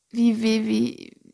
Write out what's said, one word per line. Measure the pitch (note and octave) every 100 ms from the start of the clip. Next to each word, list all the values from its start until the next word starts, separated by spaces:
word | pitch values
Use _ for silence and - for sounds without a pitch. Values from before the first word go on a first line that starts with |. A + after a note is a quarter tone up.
| _
„Wie, | A#3 A#3 A3
wie, | A3 A3 A3
wie, | G#3+ - - G1+ - _